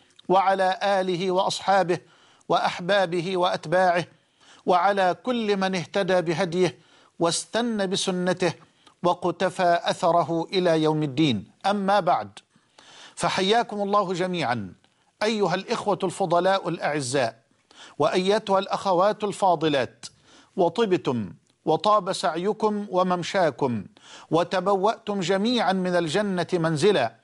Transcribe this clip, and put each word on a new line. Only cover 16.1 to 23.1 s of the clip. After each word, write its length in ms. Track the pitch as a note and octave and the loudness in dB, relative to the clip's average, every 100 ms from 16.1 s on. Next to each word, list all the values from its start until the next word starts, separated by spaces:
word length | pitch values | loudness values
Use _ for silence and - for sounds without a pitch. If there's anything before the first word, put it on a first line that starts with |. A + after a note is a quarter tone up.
| - D#3 E3+ F#3 G3 F#3 | -4 0 2 2 0 -2
الأعزاء، 680 | E3 D3+ D3+ B2 C#3 A#2 - _ _ _ - - - | -4 -4 -4 -2 -2 -2 -4 _ _ _ -20 -20 -2
وأيتها 600 | D3+ F#3 F#3 G#3+ G#3+ G3 | 0 0 0 0 2 -2
الأخوات 640 | G3 G3 G3 F3 G3+ G#3 | 0 -4 0 2 2 0
الفاضلات، 840 | G#3 - F#3+ E3 D#3+ C#3+ A#2 _ - _ _ - _ - | -6 0 2 2 2 0 -2 _ -20 _ _ -20 _ -2
وطبتم 800 | E3+ E3+ A3 F3 D3 A#2+ F#2+ - _ _ - | 0 2 0 2 0 -4 -6 -12 _ _ -2
وطاب 480 | D#3 G#3+ G#3 F#3 | 0 2 2 0
سعيكم 720 | - F3+ E3 G3 G#3+ G#3+ G#3 G3+ | -4 -2 -2 -4 0 -2 -2 -4
وممشاكم، 960 | F#3 F#3 | -2 0